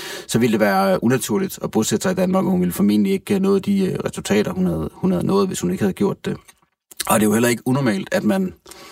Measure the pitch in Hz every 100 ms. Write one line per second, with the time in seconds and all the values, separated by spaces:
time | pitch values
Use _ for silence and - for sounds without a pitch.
0 | - - - 113 120 107 104 95 98 92
1 | 113 131 - 104 95 - - - - 107
2 | 190 185 185 185 190 180 180 175 202 208
3 | 196 95 - 98 95 98 190 196 185 -
4 | - - - 202 180 185 185 165 156 -
5 | 185 180 - 98 98 - 87 92 101 -
6 | 101 147 - - - _ _ _ _ -
7 | - 110 107 110 120 113 131 135 123 98
8 | - 107 - 190 180 - - - -